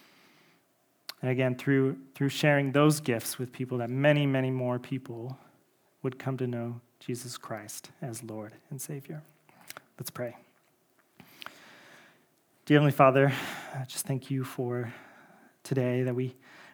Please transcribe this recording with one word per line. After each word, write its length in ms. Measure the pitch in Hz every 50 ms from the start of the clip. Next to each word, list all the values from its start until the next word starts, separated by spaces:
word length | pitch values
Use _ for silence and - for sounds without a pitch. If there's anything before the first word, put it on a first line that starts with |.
| _ _ _ _ _ _ _ _ _ _ _ _ _ _ _ _ _ _ _ _ _ - - -
And 100 | - 131
again, 240 | 127 127 131 127 127
through, 420 | 127 - 139 139 135 135 135 - - - - -
through 160 | - 139 135
sharing 420 | - - - 151 147 139 143 135
those 280 | 127 143 147 151 151 151
gifts 400 | 151 131 117 113 - - - -
with 120 | 127 123
people, 280 | - - 131 123 127 123
that 100 | 120 117
many, 380 | 127 135 143 151 147 147 143 143
many 240 | 135 131 131 131
more 260 | 131 127 127 123 123 120
people 600 | 123 - 135 127 131 - 117 117 113 131 131 - - _ _ _ _ _ _ _ _ _ _ _ -
would 160 | 135 123 -
come 180 | - 135 135 127
to 80 | 127
know 340 | 123 120 120 117 120 120 120 _ _ _ _
Jesus 360 | - - 123 117 127 123 123
Christ 540 | - - - 117 107 104 104 - - - - - -
as 200 | 165 127 113 110
Lord 320 | 120 110 107 110 107 107 - - _ -
and 100 | 143 131
Savior. 440 | - - 151 139 135 - 160 151 - _ _ _ _ _ - _ - - - - _ _ _ -
Let's 140 | 127 -
pray. 240 | - - 123 - - - - _ _ _ _ _ _ _ _ _ _ _ _ _ _ _ - - - - - - - - - - - - - - - - - - _ _ _ _ _ _ _ _ _ _ _
Dear 100 | - 147
Heavenly 160 | 147 151 143
Father, 400 | 131 - 143 131 127 139 139 139 127 - - - - - - - -
I 120 | 135 131
just 200 | - - - -
thank 240 | - 139 127 - -
you 140 | 139 131 127
for 500 | - - - 127 123 123 123 120 113 - - - - - - - - - - - - _ _ -
today, 400 | - 135 131 127 123 123 127 127
that 100 | 127 123
we, 220 | 123 131 127 - - _ - - - - -